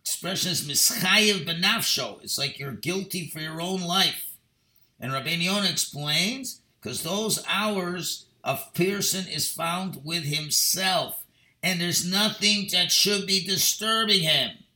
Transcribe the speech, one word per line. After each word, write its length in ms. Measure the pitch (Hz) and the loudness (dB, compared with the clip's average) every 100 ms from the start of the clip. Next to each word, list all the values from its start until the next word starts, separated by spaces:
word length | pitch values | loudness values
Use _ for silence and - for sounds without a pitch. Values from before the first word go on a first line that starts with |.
expression 500 | - - 170 190 175 | -4 -4 -4 -2 0
is 160 | 160 143 | -2 0
mischayev 760 | - - - 247 214 214 196 | 2 2 2 4 6 6 4
benafsho. 760 | 151 170 196 226 - - 123 - | -2 0 2 2 0 0 -2 -8
It's 160 | - - | -6 -4
like 220 | 143 - | -4 -6
you're 140 | 139 | -10
guilty 560 | 110 160 190 190 185 151 | -6 -4 -4 -4 -6 -6
for 100 | 156 | -10
your 220 | 156 160 | -8 -6
own 180 | 175 190 | -4 -2
life. 460 | 175 185 185 - - - _ _ _ _ _ _ | 0 2 2 0 -12 -14 _ _ _ _ _ _
And 140 | 123 | -4
Rabbeinu 300 | 135 127 170 | -4 -2 0
Yonah 260 | 175 202 185 | 0 2 0
explains, 880 | 143 - 143 147 151 190 269 247 - _ _ | 0 -4 -4 0 2 0 -2 -8 -12 _ _
'cause 220 | - 123 | -8 -6
those 380 | 160 196 220 - - | -2 -2 0 -2 -2
hours 800 | 180 214 202 175 180 151 - - _ | 0 0 0 -2 -4 -6 -8 -12 _
of 300 | - 135 - | -4 -4 -4
person 560 | - 185 202 - 190 180 | 0 0 2 0 -2 -4
is 200 | 151 - | -4 -4
found 540 | - 165 180 190 139 | -2 -2 -2 -4 -8
with 220 | 143 170 | -4 -4
himself, 1000 | 143 147 151 - - 175 190 175 - - - _ _ _ | -2 -4 0 2 2 2 2 2 0 -8 -14 _ _ _
and 160 | 170 175 | -2 0
there's 260 | 175 156 | 0 0
nothing 600 | 175 196 214 - 208 202 196 | 0 2 2 2 2 2 0
that 180 | 180 175 | 0 4
should 340 | - 196 202 | 4 4 2
be 200 | 196 190 | 2 0
disturbing 800 | 180 185 - - 220 220 220 196 | 0 2 2 2 0 2 4 4
him. 420 | 160 147 117 - _ | 4 2 0 -6 _